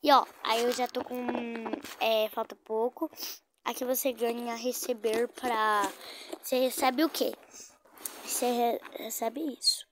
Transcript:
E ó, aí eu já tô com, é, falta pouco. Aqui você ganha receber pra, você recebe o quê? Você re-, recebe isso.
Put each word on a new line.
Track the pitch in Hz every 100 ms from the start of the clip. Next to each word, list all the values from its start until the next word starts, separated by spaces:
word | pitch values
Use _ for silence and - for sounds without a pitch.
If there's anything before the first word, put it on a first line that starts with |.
E | 294
ó, | 277 - -
aí | - 226
eu | 240
já | 247 247
tô | -
com, | - 247 247 240 233 233 226 220 - -
é, | 220 220 214
falta | - 220 -
pouco. | - 220 233 - 320 - - - _ _
Aqui | - 240
você | 247 254 277
ganha | 226 233 233 240 233
receber | 240 240 - 240 226 220 240
pra, | - 254 226 214 208 196 - - - - -
você | - 254
recebe | 262 240 269 254
o | 320
quê? | - - - - - - - _ - - -
Você | - - 247
re-, | 240 240 - - -
recebe | 220 - 226 233 311 233
isso. | - - -